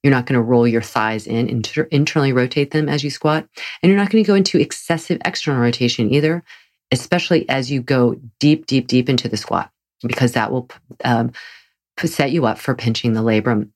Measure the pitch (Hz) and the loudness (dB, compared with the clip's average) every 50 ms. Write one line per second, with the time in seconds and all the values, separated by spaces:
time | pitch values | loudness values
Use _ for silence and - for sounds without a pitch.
0 | - 143 135 127 120 - 139 123 113 117 127 120 117 120 113 117 113 - - 117 | 4 4 4 4 2 0 0 0 2 4 4 4 4 4 2 0 -2 -2 -2 -2
1 | 110 110 110 110 104 - 110 113 123 - - 117 104 - - 147 - - 156 139 | -2 0 -2 -4 -6 -4 -2 -2 -2 -2 -2 -4 -6 -4 -4 -4 -4 0 0 0
2 | 147 - - 156 143 135 127 127 123 123 - 147 143 139 - 156 156 147 147 143 | 0 2 0 0 0 2 2 2 0 0 0 -2 -2 0 -2 -2 -2 0 -2 -4
3 | 135 143 135 - - 151 151 156 - _ _ - - - - - - 180 196 202 | -4 -6 -8 -2 0 0 0 0 -4 _ _ -16 -14 -14 -8 0 2 4 4 4
4 | 202 190 214 220 214 202 202 196 190 - - 143 - - - - - - 170 160 | 2 2 2 2 4 4 4 4 2 2 2 0 0 0 -4 -14 -4 -4 -4 -4
5 | - - 175 - - - - - - 156 139 127 120 120 120 - 123 120 - - | -2 -4 -6 -4 -4 -6 -6 -4 -4 -2 0 2 2 0 0 0 -2 -2 0 0
6 | 113 101 131 147 147 156 170 170 - _ - - _ _ _ _ _ _ 131 123 | 0 2 2 2 2 0 -2 -4 -6 _ -20 -20 _ _ _ _ _ _ -4 -4
7 | - - 180 175 - - 175 - - - 131 135 127 123 143 131 123 - 135 127 | -2 -2 -2 -2 0 2 0 0 2 0 -4 -4 -2 -2 -4 -4 -2 0 2 2
8 | 123 120 120 - 127 113 _ _ - 151 151 156 - - 135 135 120 - 123 127 | 4 2 0 -4 -10 -20 _ _ 4 4 4 2 0 -2 -2 -2 0 2 0 0
9 | 123 131 131 123 - 113 107 107 - - - 92 - - _ _ _ _ _ _ | 2 2 -2 -2 -2 -4 -6 -6 -4 -4 -4 -4 -4 -6 _ _ _ _ _ _
10 | - 113 - - 131 120 - 123 110 107 131 127 123 - - - _ _ - _ | -6 -6 0 0 0 0 2 0 -2 -2 -4 -6 -6 -10 -20 -20 _ _ -16 _
11 | - 123 120 113 117 120 - - - - - - _ _ _ _ _ _ _ - | -2 0 0 2 0 -2 -4 -10 -20 -20 -20 -20 _ _ _ _ _ _ _ -4
12 | - 160 - - 143 135 139 170 131 110 - - - - 123 - - 117 110 - | -4 -4 -2 -2 -2 0 0 0 0 0 -2 -2 -4 -4 -4 -2 -2 -2 -2 0
13 | - 117 113 110 110 113 110 110 107 123 117 104 104 104 _ | 0 0 0 0 2 2 2 2 2 2 0 0 -2 -6 _